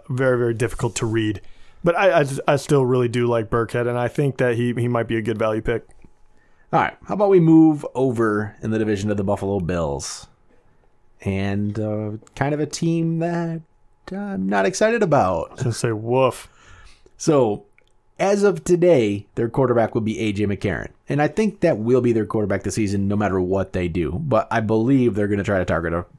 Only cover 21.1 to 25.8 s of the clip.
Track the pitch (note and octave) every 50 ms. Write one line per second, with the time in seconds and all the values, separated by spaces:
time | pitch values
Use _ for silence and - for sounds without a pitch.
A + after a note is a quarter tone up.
21.1 | C#3 C#3+ D3 D3 - - A3 G#3+ - - - - B2+ G#2 G#2+ A#2 B2+ B2+ A#2+ A#2+
22.1 | A2+ A2+ G#2+ G2+ - A2+ G#2 F#2 G2+ F#2+ - G2+ F#2 - A2 F#2+ G2+ G2+ G2 G2
23.1 | G2+ G#2 G#2+ G2 F#2 F#2+ F2+ F2+ F#2+ F#2+ F#2 - - F#2+ F2+ F2 D#2 F2 E2 C#2+
24.1 | E2 - E3 C#3 A#2 G#2+ - - - A#2 A2+ G#2 A2 A2 A2+ B2+ C#3 C3 B2 A#2+
25.1 | G2 G#2 G#2 G2+ G#2 G2+ F#2+ G2+ G2+ F#2 F2+ - E2+ E2